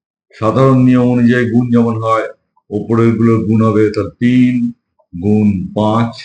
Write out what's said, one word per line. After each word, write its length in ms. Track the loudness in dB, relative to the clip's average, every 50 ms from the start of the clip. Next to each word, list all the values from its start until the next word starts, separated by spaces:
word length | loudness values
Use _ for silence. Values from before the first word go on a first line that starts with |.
| _ _ _ _ _ _ _
সাধারণ 420 | -6 -4 -2 0 2 2 4 4 4 4 4
নিয়ম 180 | 2 2 2 0 0
অনুযায়ী 320 | 2 2 2 2 0 0 0 0
গুণ 120 | -2 0 0 0
যেমন 200 | 0 0 0 -2 -4 -4
হয়, 240 | -2 -2 -2 -4 -6 -10 _ _ _ _ _ _ -8
ওপরের 420 | -8 -6 -4 -2 0 2 2 2 2 2
গুলোর 220 | 2 2 2 0 0 0
গুণ 120 | 0 0 2 2
হবে, 160 | 2 2 0 0 0
তার 120 | -4 -6 -8 -6 -4
তিন 320 | -2 0 2 2 2 2 0 -2 -4 -4 -8 _ _ _ _ _ _ _ -12
গুণ 340 | -6 -2 0 0 2 2 0 0 -2 -4 -6 -4 -2
পাঁচ, 340 | -2 0 0 -2 -2 -4 -6 -12